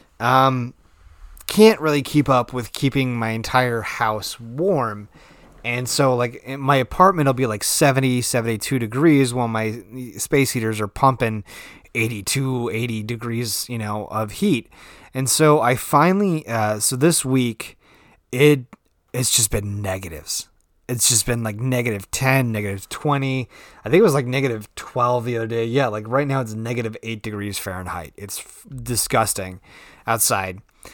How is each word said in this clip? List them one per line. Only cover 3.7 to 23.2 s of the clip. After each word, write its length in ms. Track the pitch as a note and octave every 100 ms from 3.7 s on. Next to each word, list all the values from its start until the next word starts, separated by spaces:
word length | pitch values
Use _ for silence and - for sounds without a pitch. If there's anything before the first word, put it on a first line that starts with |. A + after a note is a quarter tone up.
| A#2
house 580 | G#2 - A2+ G#2+ - -
warm. 680 | A#2 C3 F#3+ D#3+ A2+ G#2 G2+ - - - - -
And 260 | A#2+ A#2+ A#2
so, 260 | - C3+
like, 280 | B2 A#2+ B2
in 160 | B2 C#3
my 160 | C3+ C#3
apartment 500 | A#2 - F#3+ F3+ C#3
will 80 |
be, 120 | B2+ B2+
like, 180 | G#2+
seventy, 560 | - - D3 C3 C3 B2
seventy-two 580 | A2+ B2 A2+ A2 - C3+
degrees 560 | A2 B2+ E3 C#3+ B2+
while 140 | B2 A#2
my 340 | A2 A2 A2+ F#2+ B2+ A#2+ -
space 360 | - C#3 B2+
heaters 280 | B2 A2 G#2+
are 80 | G#2
pumping 560 | - C3+ B2 A2+ A2 - - - - -
eighty-two, 760 | A#2 A2+ G#2+ G2 C3+ C3 B2 A#2
eighty 320 | A2 A#2+ A2
degrees, 640 | G#2+ A#2 A#2 A#2 A#2 - -
you 100 | A#2
know, 280 | G#2+ G#2+ G2
of 260 | G#2+ G#2+
heat. 380 | - G#3 B2+ - - - - -
And 160 | C3 C3
so 320 | - D#3 D3
I 160 | A#2+ C3
finally, 720 | - D3 E3+ F#3+ G3+ D#3 G#2+
uh, 320 | A2+ G#2+ G#2+
so 160 | - B2+
this 280 | D#3+ D#3
week, 540 | C3 C3 A#2+ A2 - - _ _ _ _ _
it, 320 | B2 D3+ C#3+ B2 - _ _ _
it's 220 | B2 B2
just 160 | - A2+
been 300 | G#2+ G2+ G2+
negatives. 680 | G2 F#2+ F#2 D2+ - - - _ _ _ -
It's 200 | B2 -
just 160 | A#2
been, 180 | - A#2
like, 140 | A2+ G#2
negative 540 | C3 B2 A#2+ G2+ -
ten, 420 | - C3+ C3+ A#2+
negative 360 | G#2+ G#2 G2 -
twenty. 600 | - D3+ C#3